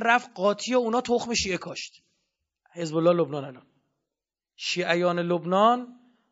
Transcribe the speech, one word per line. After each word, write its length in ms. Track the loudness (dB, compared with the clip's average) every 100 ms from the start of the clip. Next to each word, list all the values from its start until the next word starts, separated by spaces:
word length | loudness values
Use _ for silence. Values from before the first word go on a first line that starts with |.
| 2
رفت 240 | 0 0 -2
قاطی 400 | 0 0 0 0
و 20 |
اونا 240 | 0 -2
تخم 320 | 0 -2 0
شیعه 240 | -4 -2 -4
کاشت. 460 | -8 -12 -14 -18 _ _ _ _ _ _ _
حزب 240 | -10 -4 2
الله 180 | 4
لبنان 320 | 4 0 -4 -10
الان. 220 | -16 _ _ _ _ _ _ _ _ _ -12
شیعیان 640 | -6 -4 0 0 2 0
لبنان 800 | 0 -2 0 4 4 4 -2 -18 _ _ _